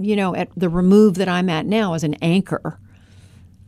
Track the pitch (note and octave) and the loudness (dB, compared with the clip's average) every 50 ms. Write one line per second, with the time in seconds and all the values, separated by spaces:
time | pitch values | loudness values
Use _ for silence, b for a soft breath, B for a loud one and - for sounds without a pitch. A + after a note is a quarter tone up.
0 | F#3+ G#3 G#3 G3+ G3 F3+ E3+ - F3 - - F3 F#3 E3+ E3 F3+ F3+ F#3 G3 G#3+ | -4 -2 -2 -2 -2 -2 -4 -6 -8 -8 -6 -4 -4 -2 0 0 4 6 6 8
1 | G#3+ G#3+ E3 F3+ F#3+ F#3 F3+ F3+ F#3 F#3 D#3+ D#3+ - - G#3 A3+ G#3+ F#3 E3 D#3+ | 6 6 4 0 -2 -2 -2 -2 -2 -2 -4 -4 -4 -2 -2 -2 -2 -2 -4 -4
2 | D#3+ D3+ D3+ - D#3+ E3 E3+ G3 F#3 - D#3 - - D#3 - - - b b b | -4 -4 -4 -2 -2 0 0 0 -2 -2 -6 -8 -8 -10 -12 -14 -20 b b b
3 | b b b b b b b b b b b b - | b b b b b b b b b b b b -16